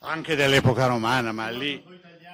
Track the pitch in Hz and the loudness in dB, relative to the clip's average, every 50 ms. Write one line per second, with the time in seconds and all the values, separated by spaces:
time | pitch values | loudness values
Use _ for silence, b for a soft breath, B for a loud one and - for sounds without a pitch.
0 | b 131 156 160 139 160 160 143 143 135 135 139 131 131 123 110 131 127 123 117 | b -8 -8 -8 -6 -2 0 2 4 4 4 4 4 4 2 2 2 2 2 0
1 | 113 117 123 131 120 113 110 110 110 110 117 123 135 143 139 131 - - - - | 0 0 0 0 0 -2 -4 -6 -6 -8 -8 -6 -6 -8 -8 -10 -12 -20 -20 -20
2 | - - - - - - | -20 -20 -20 -20 -20 -20